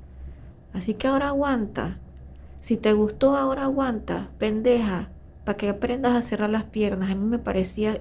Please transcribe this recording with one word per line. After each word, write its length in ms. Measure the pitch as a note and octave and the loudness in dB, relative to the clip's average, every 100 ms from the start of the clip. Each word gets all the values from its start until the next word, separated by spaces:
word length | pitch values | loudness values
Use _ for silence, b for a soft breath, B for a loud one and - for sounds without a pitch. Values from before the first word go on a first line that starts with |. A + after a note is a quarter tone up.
| B B B B B B - | B B B B B B -12
así 220 | F#3 F3+ | -6 -4
que 140 | G#3+ C4 | -2 0
ahora 220 | C4+ C#4+ | 2 2
aguanta. 680 | C#4 C#4+ B3+ G#3 - C3+ F#3 - - - B B B | 0 2 0 -2 -4 -6 -6 -12 -16 -16 B B B
Si 180 | - A3+ | -2 2
te 160 | G#3+ | 4
gustó, 420 | G#3+ G#3+ - C4+ C#4 | 4 4 4 4 4
ahora 280 | C4+ C4+ | 2 0
aguanta, 680 | C4+ C#4 C4 A3 - F3 G3 - | 0 2 0 0 -2 -4 -6 -2
pendeja, 720 | G#3+ G#3+ A#3+ A#3+ G#3+ F3+ - - - - - | 0 2 4 4 4 0 -4 -10 -18 -8 -6
pa' 100 | G#3 | -2
que 120 | G#3 | -2
aprendas 480 | G3+ - - B3 A#3+ | 0 -2 2 4 4
a 60 | |
cerrar 300 | A#3+ G#3 G#3 | 2 0 2
las 140 | A3 G#3+ | 0 0
piernas". 440 | A3 G#3 F#3+ F#3+ | 0 0 2 0
A 60 | F#3+ | 0
mí 100 | G#3 | 0
me 140 | A#3 | 0
parecía 580 | G#3 F#3+ F#3 G#3 G#3+ A3 | 0 0 0 0 0 0